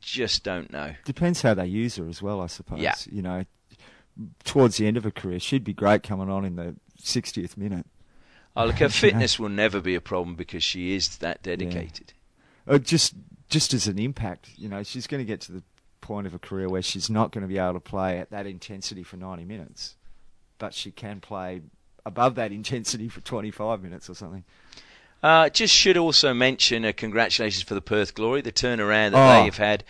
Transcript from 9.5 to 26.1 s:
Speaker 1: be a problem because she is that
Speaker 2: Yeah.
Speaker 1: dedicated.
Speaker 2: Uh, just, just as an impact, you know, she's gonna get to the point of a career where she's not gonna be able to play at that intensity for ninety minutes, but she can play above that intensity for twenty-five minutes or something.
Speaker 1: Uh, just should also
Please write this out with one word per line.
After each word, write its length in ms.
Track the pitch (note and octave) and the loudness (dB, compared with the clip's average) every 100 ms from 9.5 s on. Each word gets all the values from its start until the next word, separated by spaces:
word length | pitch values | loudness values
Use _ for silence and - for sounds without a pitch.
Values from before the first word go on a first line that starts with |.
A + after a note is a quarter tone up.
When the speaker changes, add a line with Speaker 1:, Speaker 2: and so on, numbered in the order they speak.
| G2+ A2 G2 | 0 0 0
Speaker 1:
be 140 | F2+ | -2
a 80 | F2 | -2
problem 320 | - F#2 F2 | -2 -6 -4
because 280 | E2+ F2 F2 | -8 -10 -4
she 320 | - F#2 F2+ | -4 -4 -4
is 220 | F#2+ - - | -2 -4 -4
that 220 | E2 - | -8 -8
Speaker 2:
Yeah. 120 | F#2 F2 | -6 -6
Speaker 1:
dedicated. 560 | F2+ F2 D#2+ - - - _ _ _ _ - | -4 -6 -8 -14 -20 -20 _ _ _ _ 2
Speaker 2:
Uh, 100 | C#3 | 2
just, 380 | B2+ E3 - - - - - | 4 2 0 -4 -20 -20 -4
just 240 | D#3 - | -2 0
as 140 | B2+ G#2+ | 0 -2
an 120 | F#2+ | -2
impact, 520 | A#2+ C3 G#2+ E2+ - - | -4 -4 -6 -8 -14 -16
you 100 | G2+ | -12
know, 140 | G2 | -10
she's 240 | G#2 C3 - | -10 -10 -8
gonna 180 | C#3+ | -8
get 160 | A2 G2+ | -6 -8
to 100 | - | -10
the 100 | F#2 - _ _ _ | -18 -18 _ _ _
point 240 | - G#2 G2 | -12 -8 -8
of 80 | |
a 40 | F2 | -10
career 300 | - F#2+ F#2+ | -10 -6 -2
where 140 | F#2 | -2
she's 260 | F2+ F#2+ E2 | -2 -4 -2
not 240 | G#2+ A2 | 0 0
gonna 140 | G#2+ F#2+ | -2 -6
be 100 | F#2+ | -2
able 160 | F#2 | -2
to 80 | F2+ | -2
play 380 | - G2 F#2 F2+ | -6 -4 -2 -4
at 100 | - | -6
that 160 | G2+ G2+ | -12 -12
intensity 560 | F2+ - G2 - F#2+ | -14 -16 -12 -12 -12
for 140 | F2 F#2 | -16 -14
ninety 300 | F#2 F2+ F2 | -12 -12 -12
minutes, 500 | G#2+ D#2 - - - - - - - _ - | -14 -16 -16 -18 -16 -20 -20 -20 -20 _ -14
but 160 | G#2+ | -12
she 160 | - G2+ | -10 -14
can 300 | - G#2+ G2+ | -12 -12 -12
play 420 | - G2 F#2 F#2 D2+ _ _ _ | -12 -10 -8 -10 -14 _ _ _
above 300 | G#2+ G2 C3 | -8 2 2
that 180 | B2 A2 | 2 -6
intensity 560 | G2+ G#2+ B2+ G#2+ A2+ A2+ | -6 -8 -6 -6 -8 -8
for 120 | - | -12
twenty-five 600 | - A#2 G#2+ - G#2+ G#2+ | -10 -8 -8 -6 -4 -4
minutes 280 | F#2 F2 - | -8 -16 -16
or 40 | |
something. 300 | F2+ F2+ F#2+ E2+ _ - - - - _ _ | -16 -14 -16 -18 _ -20 -20 -20 -20 _ _
Speaker 1:
Uh, 280 | D#3 D#3+ D3+ | 6 6 6
just 260 | - A3 | 4 4
should 220 | - G3 F3 | 6 6 6
also 360 | E3 | 6